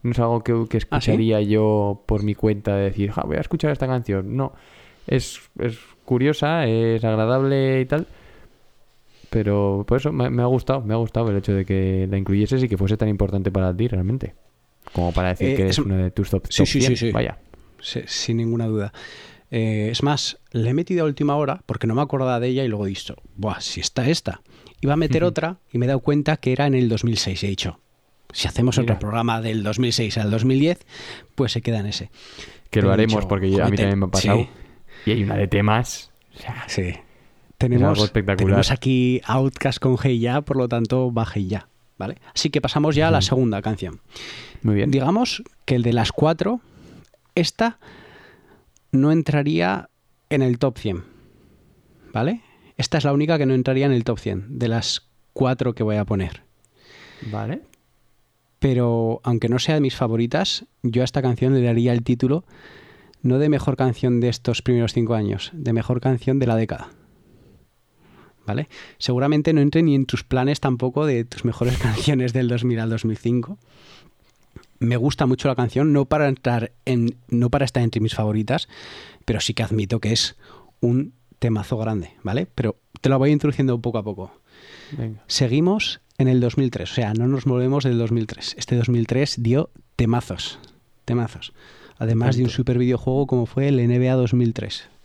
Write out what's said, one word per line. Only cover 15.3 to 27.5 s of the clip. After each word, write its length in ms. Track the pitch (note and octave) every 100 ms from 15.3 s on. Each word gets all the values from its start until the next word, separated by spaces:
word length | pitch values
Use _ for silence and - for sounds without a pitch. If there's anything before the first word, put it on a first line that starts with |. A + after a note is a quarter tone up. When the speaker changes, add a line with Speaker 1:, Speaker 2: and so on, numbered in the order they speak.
Speaker 1:
decir 200 | F2+ -
Speaker 2:
Eh, 40 | C3+
Speaker 1:
que 60 | F#2+
Speaker 2:
es 20 |
Speaker 1:
es 120 | F#2
una 140 | G2 F#2+
de 120 | F#2
tus 200 | - G2+
top, 160 | F#2+ -
Speaker 2:
Sí, 100 | -
Speaker 1:
top 80 | -
Speaker 2:
sí, 140 | C#3
sí, 60 | C3
Speaker 1:
cien, 100 | A#2+
Speaker 2:
sí. 140 | A#2
Speaker 1:
vaya. 260 | A2 A#2 - - - - -
Speaker 2:
Sí, 200 | - - -
sin 320 | - - A#2
ninguna 280 | A2+ A#2 A2+
duda. 260 | A2 G2+ - - - - - _
Eh, 360 | A#2 A2+ G#2+ G#2+
es 120 | A#2+
más, 360 | C#3+ D3 - - -
le 180 | A#2+ A2+
he 40 |
metido 300 | C#3 F3 F3+
a 20 | D#3
última 300 | C#3 D3 D3
hora 260 | C#3+ C3+ -
porque 200 | A2 A2+
no 80 |
me 80 | A2+
acordaba 380 | D3 C#3 C3 A#2+
de 80 | B2
ella 160 | C3
y 40 | C3
luego 180 | G#2 G2+
he 20 |
dicho, 280 | G2 - - - -
"Buah, 240 | G#2 F2+
si 200 | - -
está 280 | - - B2+
esta". 320 | E3 - - _ - - -
Iba 140 | C#3
a 20 | D3
meter 260 | D#3 D3
Speaker 1:
Ujú. 60 | F3
Speaker 2:
otra 300 | - D#3+ F#3 _
y 60 | A#2+
me 60 | B2
he 20 |
dado 120 | C3+
cuenta 380 | - D3 C#3+ D3+
que 140 | -
era 140 | B2+ C#3+
en 80 |
el 140 | C3 B2
dos 160 | A2
mil 140 | A#2 G#2+
seis. 240 | - F#2
He 40 |
dicho, 300 | G2+